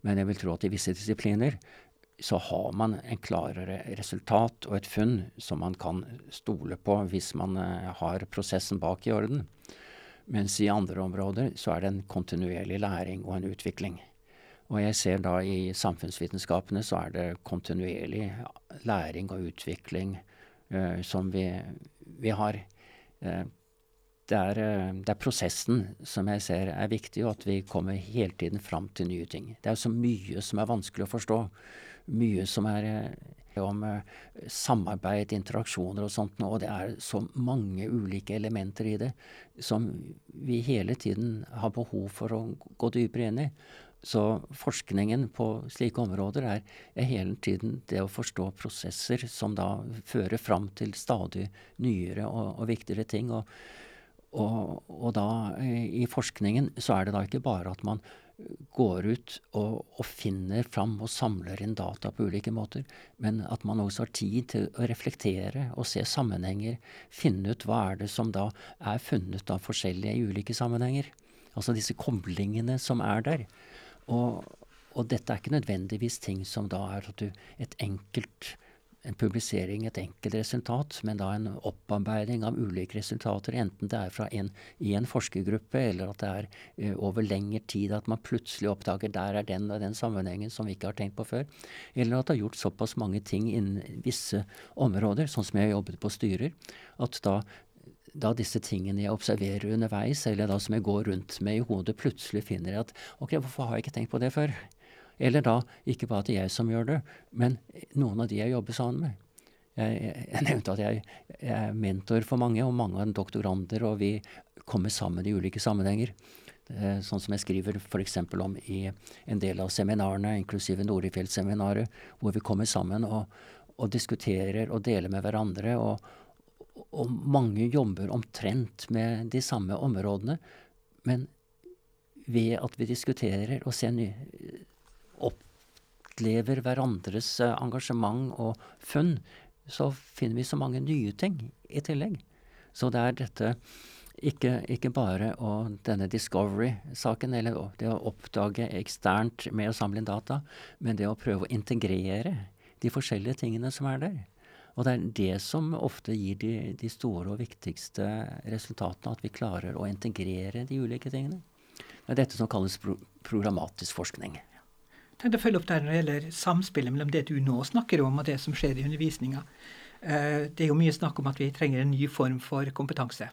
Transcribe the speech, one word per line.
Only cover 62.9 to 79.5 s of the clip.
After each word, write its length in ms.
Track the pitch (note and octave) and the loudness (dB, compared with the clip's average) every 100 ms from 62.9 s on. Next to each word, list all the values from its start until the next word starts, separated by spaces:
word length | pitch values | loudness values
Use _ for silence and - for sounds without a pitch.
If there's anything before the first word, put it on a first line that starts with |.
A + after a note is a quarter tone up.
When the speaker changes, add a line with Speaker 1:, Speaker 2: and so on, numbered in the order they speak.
| - - _ | -14 -20 _
Speaker 1:
men 220 | G#2+ A2 G2 | -2 0 -2
at 140 | A2+ G#2 | -4 0
man 140 | A2 | 0
også 220 | G2+ G2+ | 0 0
har 80 | A#2 | -4
tid 320 | - G2+ A2+ A#2+ | -2 0 0 0
til 160 | G#2+ G2+ - | -2 -2 0
å 80 | A#2+ | 0
reflektere 840 | A#2 - - G#2+ F#2 F#2+ C3+ B2+ | 0 -4 0 0 0 -2 -2 -4
og 140 | - B2 | -2 -2
se 140 | - F#2+ | -2 0
sammenhenger, 720 | - A#2+ F#2 F#2 G2 A2 B2 - - - | 0 0 0 -2 -2 -2 -6 -10 -20 -20
finne 400 | - D#3 F#2+ G2 | 2 4 4 2
ut 160 | A#2+ - | 0 2
hva 140 | A2+ F#2+ | 2 2
er 60 | F#2 | 0
det 60 | G2+ | -4
som 160 | - A2 | 0 0
da 160 | G2+ G#2 - - - | 2 0 -2 -18 -8
er 240 | G#2+ A2 | -2 -2
funnet 480 | - B2+ F2+ G2 - | 0 -2 0 -6 -2
av 160 | F#2 - | -4 -2
forskjellige 480 | A2 F#2+ F2+ G#2+ | -2 0 -2 0
i 80 | A#2 | 0
ulike 320 | A2 G2 G2+ | 0 -2 -2
sammenhenger. 560 | A2+ A#2+ A#2+ B2+ C#3 C#3 - _ - - - | -2 0 2 2 0 -4 -10 _ -20 -10 -4
Altså 180 | G#2 | 0
disse 240 | A2 - - | 2 0 -2
koblingene 800 | - A2+ F2+ F2 G2+ A2 A#2 C3 | -2 -2 -2 0 0 0 0 0
som 240 | - A#2+ | 0 2
er 240 | G#2+ G#2 B2 | 2 2 2
der. 180 | D#3 G#2+ - - - - - - | -2 -4 -14 -20 -20 -20 -20 -2
Og, 400 | A#2+ B2 F#2+ - - - - - | 2 2 -2 -8 -20 -20 -20 -8
og 160 | - A#2 | -4 0
dette 240 | B2 - | 0 0
er 80 | A2 | -2
ikke 160 | - D3 | 2 0
nødvendigvis 640 | - F#2+ G2 G#2+ A#2 - | 2 -2 -2 -2 -2 -2
ting 240 | - F#2+ F#2+ | -4 -4 -4
som 240 | - G2+ | -4 -2
da 80 | F#2+ G2 | -2 -2
er 160 | G2 G2 | -4 -8
at 80 | - | -6
du, 140 | G#2 F#2+ - - | -6 -8 -20 -10
et 160 | A#2+ - | -10 -6
enkelt, 720 | G2+ F#2+ G2+ - G2+ _ - - - - _ - | -4 -4 -4 -6 -6 _ -16 -16 -20 -20 _ -14
en 100 | C3 | -12
publisering, 680 | G2+ A2 A2+ - | 0 0 2 0